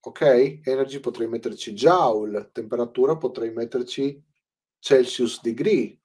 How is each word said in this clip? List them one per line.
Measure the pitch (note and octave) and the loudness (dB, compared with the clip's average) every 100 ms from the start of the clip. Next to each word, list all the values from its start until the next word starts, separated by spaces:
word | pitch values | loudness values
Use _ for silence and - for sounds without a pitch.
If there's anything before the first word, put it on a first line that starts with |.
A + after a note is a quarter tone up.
ok? | - - - B2 C3+ C3+ | -16 0 4 6 4 0
Energy | - C3 C3+ C#3 | -4 -2 -2 -4
potrei | B2 A2+ A2+ | -8 -6 -6
metterci | A#2 A#2+ G#2+ - | -6 -8 -10 -12
joule, | G#2 C#3+ F3+ C#3+ G#2+ G#2+ G#2 - | 2 4 4 4 0 -2 -8 -8
temperatura | - A2+ B2 A#2+ - C3+ D#3 | -12 -8 -4 -4 0 2 2
potrei | B2 - A2+ | -4 -4 -8
metterci | A2+ A#2 B2+ A#2+ - C#3 C#3 _ _ _ _ _ _ | -6 -6 -6 -6 -4 -6 -6 _ _ _ _ _ _
Celsius | - C3+ A#2+ - A#2 - | 4 4 4 0 -4 -2
degree. | A#2+ A#2 F#3 F#3 A2 - | -6 -2 0 0 0 -8